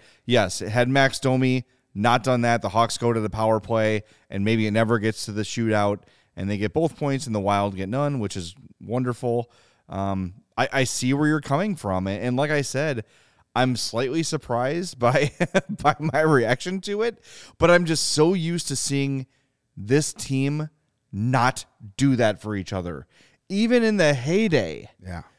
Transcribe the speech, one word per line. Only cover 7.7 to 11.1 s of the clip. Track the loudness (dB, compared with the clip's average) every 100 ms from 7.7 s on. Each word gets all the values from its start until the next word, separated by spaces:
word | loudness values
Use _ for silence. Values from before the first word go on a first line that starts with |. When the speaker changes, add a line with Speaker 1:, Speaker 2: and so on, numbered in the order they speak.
| -4
Speaker 1:
get | -6
none, | -4 -2 -4
which | -6 -6
is | -12 -16 -20 _
wonderful. | -6 -4 -4 -4 -2 -2 -4 _ _ _ _
Um, | -6 -4 -4 -6 -10 _ -4
I, | -2
I | 0
see | -2 0 0